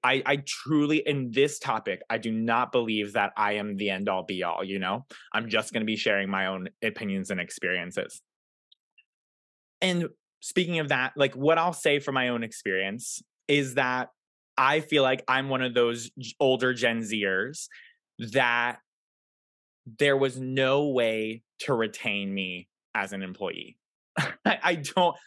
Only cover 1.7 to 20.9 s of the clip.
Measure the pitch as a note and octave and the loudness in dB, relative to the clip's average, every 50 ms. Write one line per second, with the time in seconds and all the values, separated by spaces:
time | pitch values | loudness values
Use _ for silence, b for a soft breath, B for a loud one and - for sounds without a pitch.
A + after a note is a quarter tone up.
1.7 | A#2 A2 - - F#2+ F#2 - - A#2 A#2 G#2+ A2+ A2 A2 A2+ A#2 A#2 A#2 B2 - | -2 -2 -2 -4 -6 -6 -4 -4 -4 -4 -2 -2 -2 -2 0 2 2 2 2 2
2.7 | - B2+ A#2 A2 A2 G#2+ G#2 G2+ G2+ A#2 G2+ G2+ - - G#2+ G#2 G#2 G#2 G#2 G#2 | 0 0 0 0 0 -2 -2 -2 0 0 0 0 0 0 0 0 0 -2 -2 -4
3.7 | G#2 F#2+ G#2 G2+ F#2+ F#2+ G2+ G2+ F#2+ F#2 F2+ - F#2+ F#2 F2+ E2+ E2 - F#2+ G2 | -4 -2 -2 -2 -2 -2 -2 -2 -2 -2 -2 -4 -4 -4 -2 -2 -2 -4 -4 -4
4.7 | G2 G2 F#2+ F2+ G2 A#2+ C3+ - B B B B B A2+ A2+ A2+ G#2 A2 G#2+ - | -4 -4 -2 -2 -4 -4 -6 -10 B B B B B -4 -2 0 0 0 0 2
5.7 | - A#2 A2 A2 A2 G#2 - A2 G#2 G2 G2 F#2+ G2 F#2+ F#2+ F#2 F#2+ F#2 F#2 - | 2 2 2 2 2 0 2 2 2 2 2 2 0 0 0 0 -2 -2 -6 -8
6.7 | - _ - A2 G#2 - - G2+ G2 F#2+ F#2 - G2+ F2+ F2 E2+ - - - F2+ | -8 _ -4 -4 -4 -4 -4 -2 -2 -2 -2 -2 -4 -4 -4 -6 -8 -6 -4 -2
7.7 | F2+ F2+ E2+ F2+ F2+ - - - - - - _ _ _ _ _ _ _ _ _ | -2 -2 -4 -6 -6 -6 -6 -6 -8 -16 -20 _ _ _ _ _ _ _ _ _
8.7 | _ _ _ _ _ _ _ _ _ _ _ _ _ _ _ _ _ _ _ _ | _ _ _ _ _ _ _ _ _ _ _ _ _ _ _ _ _ _ _ _
9.7 | _ - - F#3 F3+ F3 E3 - - _ _ _ _ _ - - - F#3 F#3 E3 | _ -2 0 2 2 2 0 -2 -6 _ _ _ _ _ -12 -4 0 0 0 2
10.7 | F3 E3 D#3 C#3 C#3+ B2+ B2+ C3 - D3 C#3+ C3+ C3+ B2+ C#3 D3+ E3 E3 E3 F3+ | 0 0 0 2 2 0 0 0 2 2 2 2 2 2 4 4 6 6 4 2
11.7 | E3 - - D#3 C#3+ C#3+ C3+ - C3+ C3 B2+ B2 B2 A#2 A#2 A2 - - - G#2+ | 0 0 2 2 2 2 2 0 0 2 2 2 0 0 -2 -6 -8 -6 -4 -2
12.7 | F#2+ F#2 F#2+ G2 G2+ B2 - - - - - _ _ _ _ - C#3+ C#3+ C#3 C3 | 0 0 0 -2 -4 -6 -8 -10 -10 -12 -12 _ _ _ _ 2 2 2 2 2
13.7 | B2 C3+ C3 B2+ B2+ B2+ B2+ B2 _ _ _ _ _ _ _ _ _ - C3 C3+ | 0 0 0 2 2 -2 -2 -4 _ _ _ _ _ _ _ _ _ 2 4 4
14.7 | D3 D#3+ D#3 D#3+ D3+ D3 C3+ C3 C3 B2+ - - B2+ C3+ C3+ C#3 C3+ B2+ C3 B2+ | 4 2 2 2 2 4 4 4 2 0 0 0 0 0 0 0 0 0 0 0
15.7 | A#2+ B2 A#2+ A#2+ A#2 A#2 A#2 A#2+ - - B2+ G#2+ - - C#3+ C3+ C3 A#2+ B2 B2+ | 2 2 2 2 2 -2 -6 -12 -12 -12 -12 -10 -2 2 4 4 4 4 2 0
16.7 | B2+ A#2 B2 A#2+ A#2 A2+ A2+ G#2 A2 G#2+ G2+ G2 F#2+ F#2 G#2 B2+ D3+ - - - | 2 2 2 0 0 0 -2 -4 -2 0 0 2 2 0 -2 -4 -6 -10 -14 -14
17.7 | B B B B B B B _ _ - A#2 A2+ G2+ C3+ B2+ A#2+ A#2+ A#2+ A#2+ B2 | B B B B B B B _ _ -12 -8 -2 0 2 2 2 2 2 0 -2
18.7 | A#2+ - _ _ _ _ _ _ _ _ _ _ _ _ _ _ _ _ _ _ | -4 -6 _ _ _ _ _ _ _ _ _ _ _ _ _ _ _ _ _ _
19.7 | _ _ - A#2+ A2+ - D3 C#3+ C#3 C3+ C3+ C3+ B2 C3 C3 B2+ C3 C3+ C3 C3 | _ _ -20 -12 -4 0 2 4 4 4 2 0 0 -2 -6 -4 0 0 2 4
20.7 | C3+ C#3+ D3 D3 | 4 2 2 2